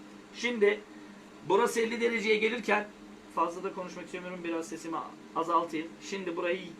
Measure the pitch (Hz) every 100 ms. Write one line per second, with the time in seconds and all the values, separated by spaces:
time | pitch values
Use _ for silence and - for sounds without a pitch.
0 | - - - - 240 240 208 208 - -
1 | - - - - - 202 233 233 220 233
2 | 233 226 214 214 220 240 214 208 208 -
3 | - - - - 165 175 185 190 180 180
4 | 170 180 180 180 170 165 160 160 165 156
5 | - - - 156 160 170 170 156 165 -
6 | - 196 175 170 175 190 180